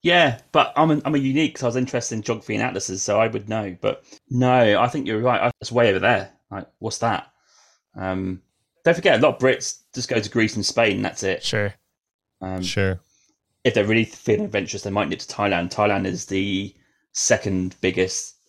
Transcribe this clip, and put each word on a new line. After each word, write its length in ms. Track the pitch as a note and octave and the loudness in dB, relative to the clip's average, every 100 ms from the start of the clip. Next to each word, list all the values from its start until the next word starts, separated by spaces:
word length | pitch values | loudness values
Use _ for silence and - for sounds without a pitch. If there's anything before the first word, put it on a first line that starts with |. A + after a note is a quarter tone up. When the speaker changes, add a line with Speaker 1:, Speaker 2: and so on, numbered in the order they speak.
Speaker 1:
yeah, 360 | E3+ F3 D3+ A#2 _ | 4 4 4 0 _
but 200 | D#3+ - C#3+ | 2 2 2
I'm 140 | D#3+ | 4
a, 120 | D3+ | 2
I'm 100 | C#3 | 0
a 40 | D3 | 0
unique, 360 | C3+ C3+ D3+ - | 0 0 -2 -2
'cause 80 | |
I 20 | B2 | -2
was 100 | B2+ | -2
interested 380 | B2 B2 - | -2 -4 -4
in 80 | A2 | -6
geography 320 | G#2+ A2 - | -4 -6 -4
and 80 | A#2 | -4
atlases, 400 | A#2 - - F#2+ | -2 -4 -6 -6
so 180 | - G2+ | 0 2
I 60 | - | 2
would 220 | A2+ G2+ | -2 -6
know. 280 | A2 G2+ F2 | -6 -6 -4
But 240 | G#2+ - _ - _ | -4 -4 _ -20 _
no, 500 | B2 B2+ B2+ A2+ G#2 | 0 4 6 6 6
I 80 | B2 | 2
think 180 | D3+ G#2 | 0 -2
you're 140 | A2 | 0
right. 200 | B2 A#2 | 2 2
I, 80 | A#2+ - | 0 -2
it's 120 | - | -4
way 180 | A#2 A#2 | 2 4
over 80 | F#2+ | 4
there. 320 | G#2 G#2+ G2 _ _ | 2 2 -2 _ _
Like, 160 | G2+ - _ | -12 -12 _
what's 200 | G#2+ - | -10 -4
that? 320 | A#2 G2+ - _ _ _ _ _ _ - | -2 -2 -8 _ _ _ _ _ _ -10
Um, 440 | F#2 F#2 F#2+ F#2 _ _ _ _ | -6 -4 -6 -8 _ _ _ _
don't 100 | E3 | 0
forget, 240 | F3 - - | 2 2 4
a 40 | |
lot 120 | C#3+ | 2
of 60 | - | 4
Brits 400 | C3 B2 - - _ | 2 2 -4 -12 _
just 140 | - A#2+ | -10 -4
go 120 | A#2 | -4
to 100 | G2+ | -2
Greece 240 | A#2+ A2 | 0 0
and 100 | A2 | 0
Spain, 320 | G2 - A2+ G2+ | -2 2 2 2
and 80 | |
that's 200 | G2+ - | -4 -4
it. 180 | F#2+ - | -4 -4
Speaker 2:
Sure. 320 | - A2+ G#2 - _ _ _ _ _ _ | -2 -2 -2 -6 _ _ _ _ _ _
Speaker 1:
Um, 220 | F#2 F#2 | -8 -6
Speaker 3:
Sure. 380 | F#2 - G2 F2+ _ _ _ _ _ _ | -4 0 0 -2 _ _ _ _ _ _
Speaker 1:
if 100 | B2+ | 0
they're 100 | A2+ | 2
really 200 | G2+ A2+ | 2 2
feeling 400 | A2 - - G#2+ | 0 -4 0 0
adventurous, 380 | G2+ G2+ F2+ G2 | 0 -4 -6 -8
they 80 | G2+ | -4
might 180 | G2 F#2 | -2 -2
nip 100 | - | -6
to 80 | - | -10
Thailand. 460 | - G2+ F2+ F2 | -4 0 0 -2
Thailand 320 | - G#2 G2 F#2+ | 0 0 2 -2
is 200 | F2+ - | -6 -4
the 460 | F#2+ G2+ F#2+ G2+ _ _ _ _ | -4 -2 -4 -6 _ _ _ _
second 640 | - - A#2 G#2 F#2+ F#2 - | -6 0 2 2 -2 -2 -2
biggest 560 | F#2+ F#2 F#2 - - _ | -2 0 -2 -2 -10 _